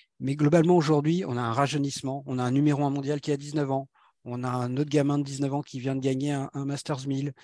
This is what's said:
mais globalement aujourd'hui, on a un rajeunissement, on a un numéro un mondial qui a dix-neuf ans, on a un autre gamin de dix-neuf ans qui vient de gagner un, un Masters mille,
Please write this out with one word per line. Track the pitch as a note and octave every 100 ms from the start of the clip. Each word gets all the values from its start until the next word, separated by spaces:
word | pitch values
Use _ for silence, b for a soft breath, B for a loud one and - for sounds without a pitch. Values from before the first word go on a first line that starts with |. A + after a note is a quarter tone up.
| B -
mais | B2+
globalement | C#3+ D3 E3+ E3
aujourd'hui, | F3+ D3+ D3+ D3 F3
on | D#3+ A#2+
a |
un | A#2+
rajeunissement, | A2+ C#3 C#3+ C#3 - C3+ C#3 C#3
on | B2+
a |
un | B2
numéro | C3+ D3+ C#3+
un | C#3+
mondial | C#3 C3+ D3
qui | D3+
a | C#3+
dix-neuf | C#3+ D3+ C#3
ans, | C3+ C3+ b b b
on | A#2+ B2
a | B2+
un | B2 B2 B2+
autre | D3
gamin | D3+ C#3+ C#3+
de |
dix-neuf | C#3 C#3 C#3
ans | C#3+
qui | D3 C3
vient | C3
de | C3+
gagner | C3+ C3 C#3+
un, | C#3+ C#3
un | C#3
Masters | C#3 C#3+ - C#3 C#3
mille, | C3+ C#3+ -